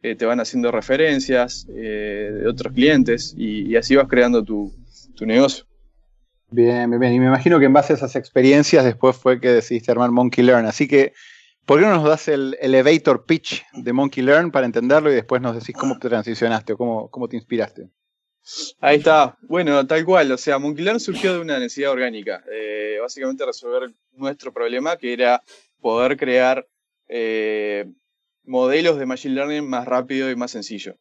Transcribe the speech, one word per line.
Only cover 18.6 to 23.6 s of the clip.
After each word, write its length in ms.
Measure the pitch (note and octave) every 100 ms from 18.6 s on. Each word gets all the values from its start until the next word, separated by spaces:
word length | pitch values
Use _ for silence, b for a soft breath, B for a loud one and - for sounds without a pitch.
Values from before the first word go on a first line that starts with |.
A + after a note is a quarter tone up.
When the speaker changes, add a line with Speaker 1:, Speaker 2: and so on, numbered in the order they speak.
| B _
Speaker 1:
Ahí 200 | C#3 D3
está. 380 | D#3 D#3 C3 _
Bueno, 420 | - E3+ E3 C#3+ C3+
tal 180 | D#3+
cual. 260 | E3 F#3 C#3+
O 60 | B2
sea, 220 | - C#3
Monkey 240 | C#3+ D3+
Learn 160 | F3+ A#3
surgió 320 | - D#3+ F#3+
de 80 | F3
una 180 | E3 C#3
necesidad 320 | A#2+ - C#3
orgánica. 540 | C3 B2+ A2 G2+ F#2 -
Eh, 460 | A2 G#2+ G#2+ G#2+ G#2+
básicamente 440 | A#2+ C#3 C3 C3+
resolver 480 | C3+ A#2